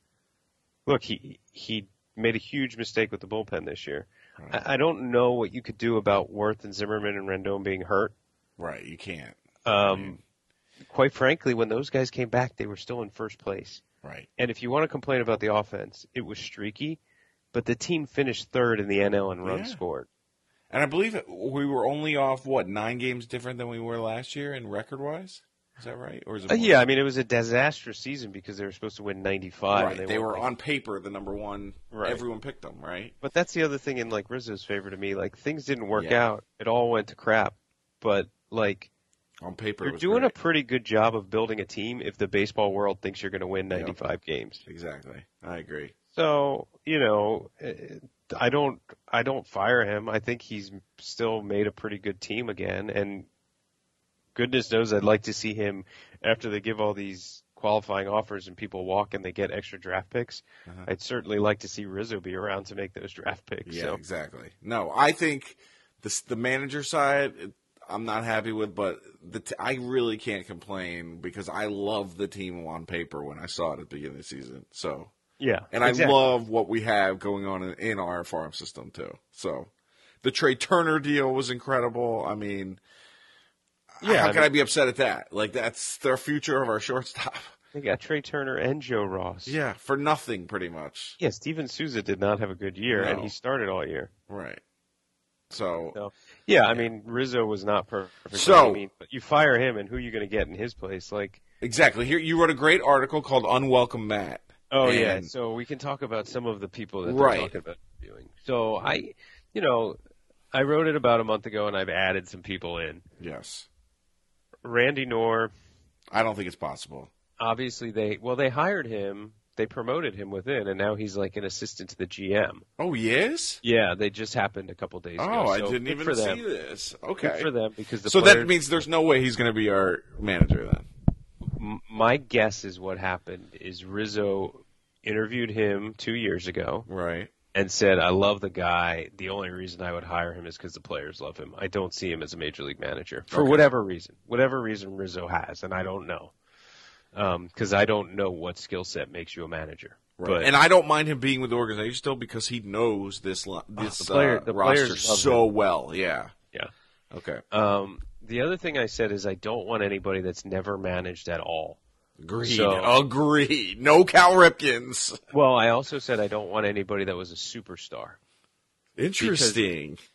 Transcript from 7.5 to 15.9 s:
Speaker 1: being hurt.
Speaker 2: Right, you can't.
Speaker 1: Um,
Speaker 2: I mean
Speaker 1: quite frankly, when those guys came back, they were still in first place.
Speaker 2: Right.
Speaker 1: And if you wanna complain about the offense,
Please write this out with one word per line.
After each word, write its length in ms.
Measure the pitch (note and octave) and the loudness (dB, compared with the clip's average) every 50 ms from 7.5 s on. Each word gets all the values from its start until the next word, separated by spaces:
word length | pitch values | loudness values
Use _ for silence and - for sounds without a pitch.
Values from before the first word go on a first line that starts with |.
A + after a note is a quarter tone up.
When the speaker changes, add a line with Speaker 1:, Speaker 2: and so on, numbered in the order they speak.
| G2+ G2 G2 | -4 -4 -2
Speaker 1:
being 180 | G2 F#2+ F#2 | -4 -4 -4
hurt. 320 | F2+ E2+ G#2 G2 G#2+ G#2 - _ _ _ _ _ _ _ _ - | -2 0 2 2 2 0 -4 _ _ _ _ _ _ _ _ -12
Speaker 2:
Right, 260 | - E2 - - G1+ | -10 -10 -10 -10 -14
you 140 | - E2 - | -16 -16 -14
can't. 380 | - G2+ F2+ D2+ B1+ A1 - _ _ _ _ _ - | -12 -12 -12 -12 -12 -16 -20 _ _ _ _ _ 0
Speaker 1:
Um, 80 | A#2 G#2+ | 2 4
Speaker 2:
I 200 | G2+ G2+ G2 F#2+ | 6 6 4 4
mean 240 | F#2+ G2 G2 F2 - _ _ _ _ _ _ _ _ _ _ _ - - - | 2 -2 -8 -12 -14 _ _ _ _ _ _ _ _ _ _ _ -20 -20 -4
Speaker 1:
quite 240 | - - C3 - - | 0 2 2 2 2
frankly, 400 | - C3 C3 D#3+ D#3+ - C3+ A#2+ | 2 2 2 2 2 0 0 0
when 160 | A2+ A#2 G#2+ | 2 2 0
those 200 | A2 A#2+ C#3 - | 0 -2 -4 -2
guys 180 | - C3+ C3 B2 | -2 -2 -2 -2
came 180 | - C3 B2 A2 | -2 -4 -4 0
back, 260 | A#2 B2 B2+ B2+ - - | 0 0 0 0 -4 -8
they 80 | A2 | -10
were 100 | G#2 G2+ | -8 -10
still 260 | - - - B2 A#2+ A2 | -10 -10 -10 -8 -8 -8
in 60 | G2+ | -10
first 280 | - - A2 G#2+ - - | -10 -10 -10 -10 -10 -10
place. 440 | - G2+ G2 G2 - - - - _ _ _ _ | -8 -8 -8 -8 -8 -14 -18 -20 _ _ _ _
Speaker 2:
Right. 260 | - - - - - _ _ - | -18 -18 -18 -18 -20 _ _ -4
Speaker 1:
And 120 | B2 A#2+ | -4 -4
if 100 | A#2 - - | -4 -4 -6
you 60 | A#2+ | -2
wanna 160 | B2+ D3+ D#3+ D#3 | 0 0 0 0
complain 340 | - C3+ - - C3+ B2+ | -2 -4 -4 0 0 0
about 180 | A#2 A#2 A2 G#2+ | 2 2 0 0
the 140 | G#2+ G#2+ G#2 | 2 2 2
offense, 520 | G#2+ G#2 - - G2+ G2+ G2 | 0 0 -2 -4 -10 -10 -10